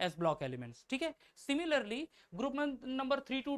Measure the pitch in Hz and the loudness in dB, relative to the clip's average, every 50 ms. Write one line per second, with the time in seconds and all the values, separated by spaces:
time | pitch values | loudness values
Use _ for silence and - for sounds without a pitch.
0 | 180 180 147 160 170 160 151 - 143 127 127 123 123 117 117 - - - 262 262 | -2 0 0 2 2 2 2 2 -2 -4 -4 -6 -8 -10 -12 -14 -8 -4 -2 -2
1 | 330 311 294 _ - - _ - - - 277 302 349 330 302 262 214 208 233 269 | -2 -2 -4 _ -20 -20 _ -10 -2 0 2 2 4 2 2 2 2 0 -4 -4
2 | 320 - _ - - - 170 185 247 285 254 285 294 285 269 226 - 254 262 262 | -4 -8 _ -20 -20 -12 -4 -2 -2 0 2 0 0 0 -2 -4 -6 -4 -2 -2
3 | 269 262 277 269 269 - 262 262 - 285 285 | 2 2 2 2 2 -2 -2 -2 0 0 -2